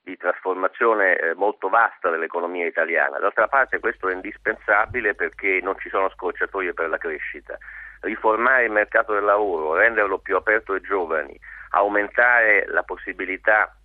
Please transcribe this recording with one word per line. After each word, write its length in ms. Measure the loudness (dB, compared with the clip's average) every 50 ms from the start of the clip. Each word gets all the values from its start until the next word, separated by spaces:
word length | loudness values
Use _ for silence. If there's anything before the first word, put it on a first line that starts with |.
di 140 | _ -14 -12
trasformazione, 1000 | -4 -2 -2 -2 -2 -2 -4 -2 0 -2 -2 0 2 2 2 4 4 4 4 4
eh, 200 | 2 2 0 0
molto 340 | 0 0 -2 0 -2 -2 0
vasta 400 | 2 2 2 2 0 -2 -2 -2
dell'economia 580 | -2 -2 -4 -4 -4 -4 -4 -4 -4 -4 -4
italiana. 520 | -4 -2 -2 -2 0 2 0 0 0 0 -2
D'altra 300 | -4 -2 0 0 0 2
parte 320 | 2 0 0 0 -2 -4
questo 280 | -4 -4 -6 -4 -4 -4
è 60 | -4
indispensabile 1000 | -4 -6 -10 -12 -8 -6 -6 -6 -4 0 2 2 2 2 0 -2 -2 -2 -2 -2
perché 460 | -2 -4 -6 -6 -4 -2 -2 0 0
non 140 | 0 -2 -4 -6
ci 120 | -6 -4
sono 180 | -2 -2 -2 -2
scorciatoie 640 | -4 -6 -6 -6 -4 -4 -6 -4 -4 -4 -4 -4
per 160 | -4 -4 -4 -4
la 80 | -4
crescita. 600 | -4 -4 -6 -8 -8 -8 -10 -12 -14 -14 -16 -16 -16 -16 -18 -18 -18 -18 -18 -16 -10
Riformare 640 | -8 -8 -6 -2 0 0 2 2 2 2 4 4 2
il 80 | 2
mercato 400 | 2 0 0 2 2 0 2 2
del 120 | 0 0 2
lavoro, 500 | 4 4 4 2 0 -2 -2 -2 0 2
renderlo 440 | 4 4 4 4 2 0 0 0 -4
più 180 | -2 -2 -2
aperto 360 | 0 0 2 0 0 0 -2
ai 80 | -6 -6
giovani, 580 | -4 -4 -2 -2 -2 -2 -2 -4 -4 -6 -10 -20 -20 -20 -20 -20 -8 -2
aumentare 920 | 0 2 2 2 2 0 -2 0 2 2 4 4 6 4 6 4 4 4 2 0
la 140 | -2 -2
possibilità 960 | -2 -4 -6 -10 -10 -10 -8 -8 -6 -8 -8 -4 0 2 2 4 2 0 -4 _ _